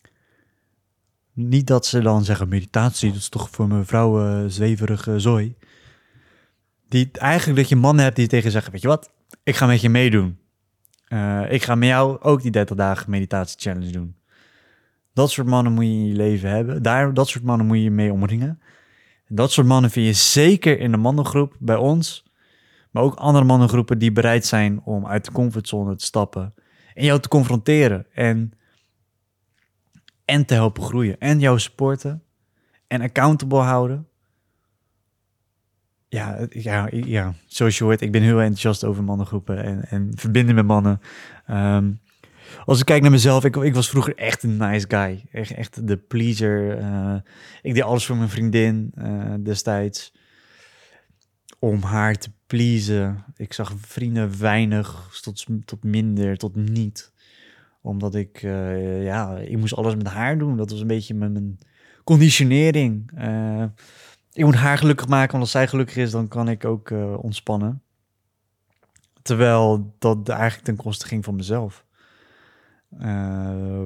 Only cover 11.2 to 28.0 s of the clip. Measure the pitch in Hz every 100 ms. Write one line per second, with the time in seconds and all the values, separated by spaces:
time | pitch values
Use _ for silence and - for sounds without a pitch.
11.2 | 101 101 - 135 - 120 123 131 135 135
12.2 | 151 143 123 107 101 101 98 95 98 98
13.2 | 95 98 92 - 104 90 90 87 87 87
14.2 | _ _ _ _ _ _ _ _ _ 127
15.2 | 139 - 127 127 120 113 113 110 107 104
16.2 | 107 104 98 107 117 147 117 127 139 135
17.2 | 139 123 123 117 110 110 110 104 104 98
18.2 | 98 113 139 160 _ _ _ _ _ _
19.2 | - 107 135 - 127 131 120 123 113 101
20.2 | - 143 160 202 165 147 120 110 120 147
21.2 | 135 143 143 - 117 110 135 165 156 -
22.2 | _ _ _ _ _ _ _ 110 139 -
23.2 | 143 143 127 127 120 120 117 113 113 107
24.2 | 117 117 - 110 104 104 - 101 98 104
25.2 | - - 123 110 - 104 98 95 - 110
26.2 | 101 95 98 - _ _ _ - 143 143
27.2 | - 151 127 120 147 151 127 98